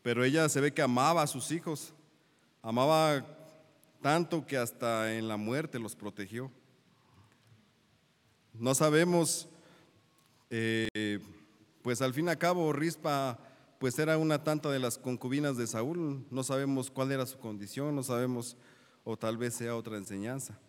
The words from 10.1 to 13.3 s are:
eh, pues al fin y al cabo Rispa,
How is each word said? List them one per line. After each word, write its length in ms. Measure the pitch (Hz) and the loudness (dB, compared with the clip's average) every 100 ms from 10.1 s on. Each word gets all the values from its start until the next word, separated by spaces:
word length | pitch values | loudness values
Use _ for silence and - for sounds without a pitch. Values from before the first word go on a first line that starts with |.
| _ _ _ _ | _ _ _ _
eh, 680 | 117 113 113 110 107 104 101 - - - _ _ _ | -2 0 0 0 0 -2 -2 -6 -20 -20 _ _ _
pues 200 | 123 117 | -4 0
al 120 | 131 | 0
fin 140 | 123 175 | 0 0
y 20 | |
al 80 | 156 | 2
cabo 340 | 170 180 160 | 2 2 2
Rispa, 680 | 139 165 156 160 143 135 | 0 -2 -2 -2 0 -2